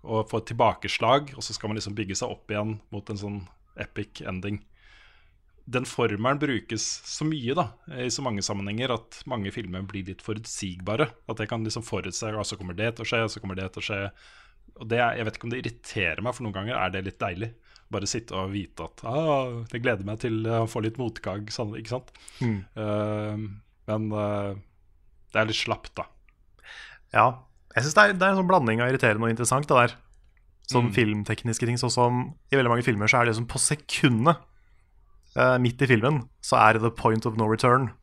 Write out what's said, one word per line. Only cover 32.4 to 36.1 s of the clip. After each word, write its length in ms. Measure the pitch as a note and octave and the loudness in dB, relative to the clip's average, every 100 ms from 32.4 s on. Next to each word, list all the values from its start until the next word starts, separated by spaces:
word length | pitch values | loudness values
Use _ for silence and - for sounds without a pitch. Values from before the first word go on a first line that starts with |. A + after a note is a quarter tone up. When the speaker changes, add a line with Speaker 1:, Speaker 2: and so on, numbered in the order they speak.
| _ | _
Speaker 2:
i 40 | C#3 | 2
veldig 140 | A#2+ | 4
mange 140 | A#2 | 2
filmer 240 | - G#2 G#2+ | 2 2 4
så 120 | C3 | 4
er 40 | A#2 | 4
det 100 | A2 | 2
liksom 120 | A#2 | -2
på 120 | B2+ | -2
sekundet, 800 | - D3+ - - C#3+ A2+ C#3 E3 - - _ _ _ _ _ - _ C3 | 0 -2 -4 2 4 6 4 4 -4 -20 _ _ _ _ _ -20 _ 4
eh, 200 | B2+ B2+ | 4 6
midt 220 | B2 B2 | 4 2
i 40 | C3+ | 4
filmen, 400 | A#2 B2 | 6 6